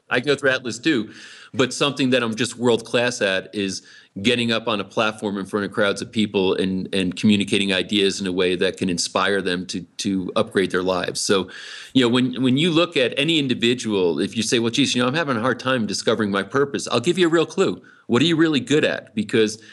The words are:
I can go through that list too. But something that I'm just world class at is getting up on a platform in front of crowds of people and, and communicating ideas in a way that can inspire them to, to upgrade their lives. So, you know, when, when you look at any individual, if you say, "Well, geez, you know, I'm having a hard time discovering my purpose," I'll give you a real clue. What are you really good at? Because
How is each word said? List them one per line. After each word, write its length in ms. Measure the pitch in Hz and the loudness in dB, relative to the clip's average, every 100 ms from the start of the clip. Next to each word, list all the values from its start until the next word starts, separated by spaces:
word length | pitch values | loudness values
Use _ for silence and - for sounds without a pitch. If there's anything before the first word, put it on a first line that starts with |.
| - | -2
I 120 | 120 | -2
can 40 | 147 | 0
go 100 | 135 | 0
through 140 | 139 | 0
that 140 | 131 | 0
list 200 | 127 110 | -4 -4
too. 300 | 160 135 104 - - - - | 0 0 -2 -10 -20 -20 -8
But 180 | - 127 | -2 0
something 380 | - 143 139 131 | 0 -2 0 2
that 140 | 127 | 2
I'm 100 | 117 | 0
just 240 | 113 113 - | -2 -4 0
world 260 | 123 113 | 2 2
class 380 | - 123 123 127 | 0 0 0 0
at 320 | 101 95 92 | 0 0 -4
is 300 | 107 98 92 - - - 101 | -4 -4 -6 -12 -20 -16 -4
getting 280 | 104 120 117 | 0 0 0
up 160 | 113 113 | 0 -2
on 120 | 104 | -4
a 40 | |
platform 540 | 95 - 110 107 107 101 | -4 0 0 0 -4 -4
in 80 | 95 | -4
front 220 | 104 98 | -4 -2
of 40 | |
crowds 300 | - 101 98 | 0 0 0
of 100 | 113 | -4
people 440 | 113 101 101 92 - | -2 0 2 2 2
and, 380 | 95 92 - 98 | 0 -2 -4 -2
and 200 | 92 - | -2 0
communicating 580 | 110 104 98 107 98 | 2 2 2 0 0
ideas 460 | 92 92 104 98 95 | 0 0 2 2 0
in 60 | 95 | -2
a 60 | |
way 240 | 90 90 90 | 0 0 2
that 220 | 95 90 | 0 -2
can 120 | 98 | -4
inspire 500 | - - 101 95 101 | -2 -2 0 0 0
them 280 | 92 90 92 | -2 -4 -4
to, 140 | 98 85 - | -10 -10 -8
to 340 | 101 95 92 - | -4 -2 -2 -2
upgrade 360 | 110 104 90 | 0 0 0
their 100 | 90 | 0
lives. 400 | 92 90 - - | 0 -2 -2 -4
So, 260 | - 101 92 - - - - | 0 0 -2 -10 -16 -16 -4
you 80 | 131 | 2
know, 80 | 123 | 4
when, 320 | 127 127 120 | 2 0 0
when 160 | 131 131 | 0 2
you 140 | 175 | 2
look 260 | 156 170 143 | 2 2 2
at 160 | 117 - | 0 0
any 180 | 147 165 | 0 0
individual, 800 | 139 110 117 127 113 101 90 76 | 0 0 0 0 0 2 2 2
if 160 | 95 113 | -2 -2
you 60 | |
say, 160 | 107 123 | 0 0
"Well, 140 | 117 | 0
geez, 240 | 117 127 120 | 0 0 2
you 60 | |
know, 60 | 123 | 0
I'm 60 | |
having 240 | 151 151 117 | 0 -2 -2
a 40 | |
hard 180 | 123 120 | -2 -2
time 260 | 127 131 101 | 0 0 -2
discovering 460 | 92 - 110 107 | -2 0 0 0
my 100 | 98 | -2
purpose," 460 | 95 135 139 101 - | 0 0 0 -2 -2
I'll 120 | 120 | 0
give 200 | 123 170 | 0 2
you 80 | 170 | 4
a 20 | |
real 160 | 165 151 | 4 2
clue. 340 | - 170 90 - - - | 0 0 -2 -10 -18 0
What 140 | 117 | 2
are 40 | 160 | 4
you 100 | 160 | 4
really 240 | 165 147 | 4 2
good 240 | - 147 | 2 2
at? 320 | 107 69 - 110 | 2 0 -6 -6
Because 460 | 107 113 107 107 - | 0 2 2 0 -14